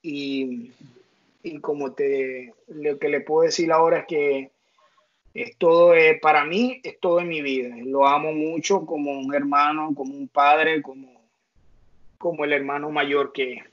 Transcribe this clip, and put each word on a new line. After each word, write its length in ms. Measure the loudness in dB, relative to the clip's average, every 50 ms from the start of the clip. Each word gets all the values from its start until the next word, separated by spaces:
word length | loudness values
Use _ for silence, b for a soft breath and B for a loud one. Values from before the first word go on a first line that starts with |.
y, 680 | _ -10 -10 -8 -6 -6 -4 -4 -4 -6 -8 -10 -12 -16 _ _ -20 -20 _ _ _ _ _ _ _ _ _ _
y 160 | -14 -12 -12 -8
como 320 | -8 -8 -6 -6 -6 -8
te, 600 | -4 -2 -2 0 0 0 -2 -4 -6 -10 -14 -16 -20 _ _ -18
lo 300 | -16 -6 -4 -4 -4 -2
que 100 | -2 -2
le 120 | -2 -2
puedo 240 | -2 0 2 2 2
decir 260 | 2 2 0 0 2
ahora 280 | 4 4 4 4 2 0
es 60 | -2
que 440 | -4 -4 -2 0 0 0 -2 -4 -10 _ _ _ _ _ _ _ _ _ _ _ _ _ _ _ _
es 240 | _ -12 -12 -12 -6
todo, 380 | _ 2 4 6 6 8 8 8
eh, 240 | 8 6 6 4 4
para 240 | 2 2 4 4 2
mí 360 | 0 -2 -2 -2 -2 -4 -8 -14
es 160 | -16 -10 _
todo 200 | -2 0 2 0
en 80 | 0 -2
mi 120 | -6 -6
vida. 340 | -4 -4 -4 -4 -4 -6 -10 -12 -10
Lo 220 | -4 2 4 4
amo 260 | 4 4 2 0 -2
mucho 520 | -4 -2 -4 -4 -4 -6 0 0 0 0 0
como 280 | -4 -6 -4 -4 -4 -6 -6
un 160 | -6 -2 -2
hermano, 580 | -2 -2 0 2 2 2 2 0 -2 -4 -4 -4
como 180 | -6 -6 -10 -10
un 140 | -12 -14 -4
padre, 540 | _ 2 4 4 4 4 4 2 0 -2
como, 280 | -4 -8 -16 -18 -20 -20 _ _ _ _ _ _ _ _ _ _ _ _ _ _ _ _ _ _ -20 -20 _ _
como 260 | -6 -4 -2 -2 0
el 80 | 0
hermano 380 | 0 0 0 -4 -6 -6 -6 -4
mayor 420 | -2 -2 -2 0 0 0 0 -2
que 220 | -4 -6 -6 -6 -6
es. 100 | -12 -18 _